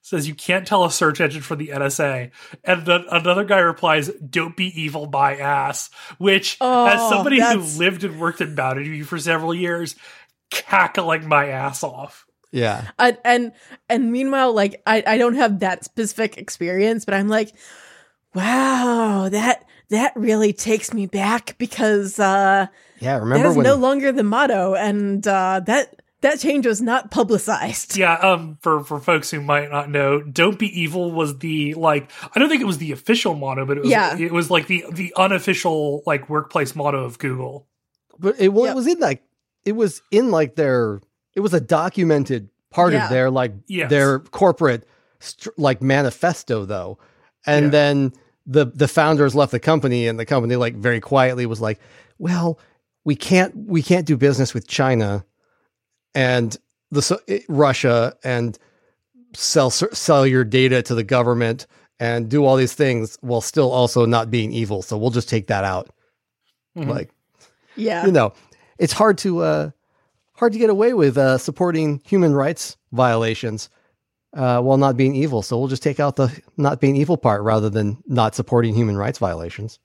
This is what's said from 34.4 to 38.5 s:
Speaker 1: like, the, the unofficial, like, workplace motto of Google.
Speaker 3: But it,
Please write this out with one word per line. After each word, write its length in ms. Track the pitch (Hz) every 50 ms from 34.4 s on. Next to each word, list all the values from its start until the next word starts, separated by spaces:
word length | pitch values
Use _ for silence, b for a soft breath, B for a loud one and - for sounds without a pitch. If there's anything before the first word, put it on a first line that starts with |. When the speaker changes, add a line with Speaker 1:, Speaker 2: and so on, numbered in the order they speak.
| 170 147
Speaker 1:
like, 180 | 180 165 151
the, 160 | - 185 175 - -
the 220 | 170 165 185 175 -
unofficial, 840 | - 185 190 196 175 - 196 180 180 - 180 160 156 151 147 139 147 -
like, 220 | 170 151 143 135 -
workplace 460 | 151 151 147 - - 170 143 - -
motto 280 | 156 143 147 143 135 127
of 160 | 120 117 _
Google. 480 | - 135 131 127 127 131 135 143 _ _ _ _ _ _ _ _ _ _ _
Speaker 3:
But 180 | _ 170 196 254 269
it, 100 | 196 190